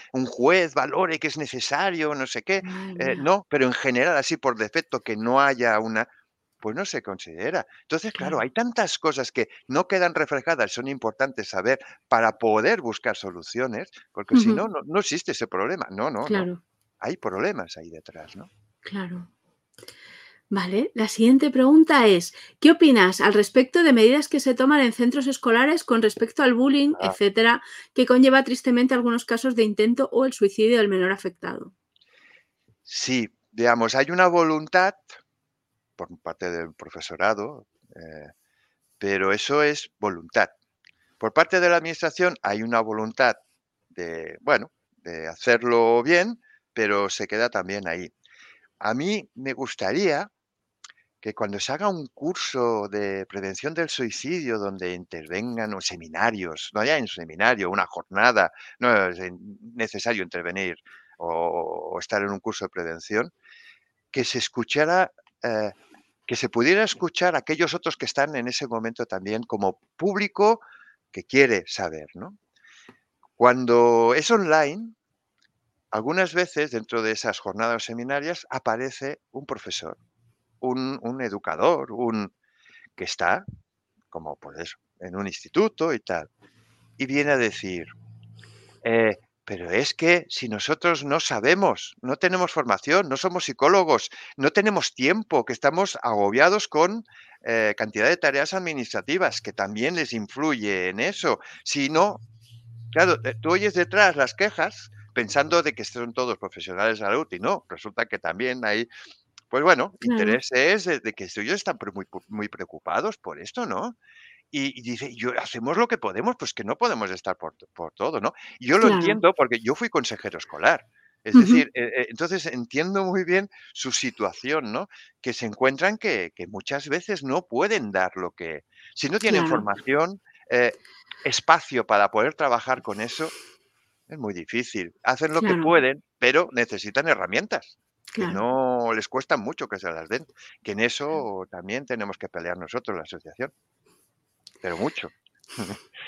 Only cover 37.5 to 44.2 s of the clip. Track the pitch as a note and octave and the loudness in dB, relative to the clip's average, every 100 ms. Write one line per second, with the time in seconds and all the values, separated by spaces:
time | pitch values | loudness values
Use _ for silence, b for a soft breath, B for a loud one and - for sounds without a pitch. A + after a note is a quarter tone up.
37.5 | C#3+ - _ _ - E2 D#2 D2 _ _ | -12 -20 _ _ -20 -18 -18 -20 _ _
38.5 | _ _ _ _ - G2 G2 F#2+ G#2 - | _ _ _ _ -8 -2 0 0 0 0
39.5 | C#3+ D3 D3 - _ G#2 F2 E2 - G2 | 2 2 0 -8 _ -6 -6 -4 0 0
40.5 | _ _ _ _ _ _ - A2+ D#3 E3+ | _ _ _ _ _ _ -6 -2 2 4
41.5 | F#3 F3 F3 D#3+ E3 E3 - F3+ - - | 4 4 4 0 -4 -4 0 0 0 -4
42.5 | G#2 A2+ A#2 A2 G#2+ A2 A2 B2+ - _ | -4 0 0 0 -4 -4 0 0 0 _
43.5 | _ _ _ _ - F2 E2 | _ _ _ _ -12 -10 -10